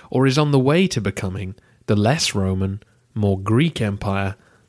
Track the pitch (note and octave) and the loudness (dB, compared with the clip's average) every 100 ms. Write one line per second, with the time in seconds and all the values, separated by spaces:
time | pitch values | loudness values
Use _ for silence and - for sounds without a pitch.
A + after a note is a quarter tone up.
0 | - B2+ C3+ C3+ D3+ C#3 B2+ E3 F#3 - | -6 0 2 2 2 2 4 2 2 0
1 | G2+ - F#2+ F#2+ F#2+ - _ _ - G#2 | -4 -4 -6 -6 -10 -12 _ _ 0 2
2 | G#2+ D#3 - G#2 F#2+ F#2+ F#2+ G2 - _ | 2 2 -2 -2 0 0 -2 -4 -12 _
3 | _ A2 G2+ F#2+ G2 A2+ E3 - G#2+ G2 | _ -2 0 0 0 2 2 0 -4 -2
4 | G2 G2 G2 - _ _ | -2 -2 -4 -6 _ _